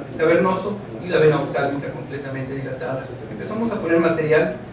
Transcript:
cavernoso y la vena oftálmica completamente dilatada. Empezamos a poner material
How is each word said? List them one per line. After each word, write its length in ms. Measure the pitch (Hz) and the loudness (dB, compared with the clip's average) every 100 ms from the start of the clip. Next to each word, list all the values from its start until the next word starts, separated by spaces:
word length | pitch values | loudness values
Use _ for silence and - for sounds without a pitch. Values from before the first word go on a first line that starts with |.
| - 120 | -8 0
cavernoso 600 | 120 170 190 190 208 - - - | 4 6 4 2 -2 -6 -8 -10
y 60 | 175 | -2
la 80 | 156 | 4
vena 200 | 156 156 | 6 6
oftálmica 520 | - - 139 139 135 | 0 0 0 -2 -6
completamente 640 | - 135 139 135 131 131 | -8 -8 -8 -8 -6 -6
dilatada. 500 | 135 131 127 123 131 120 120 - | -6 -8 -8 -6 -6 -8 -10 -10
Empezamos 400 | - - 220 226 | -10 -6 -2 -2
a 100 | 202 | -2
poner 180 | 165 170 | 2 4
material 560 | 170 160 151 151 - - - | 4 2 4 4 4 -2 -10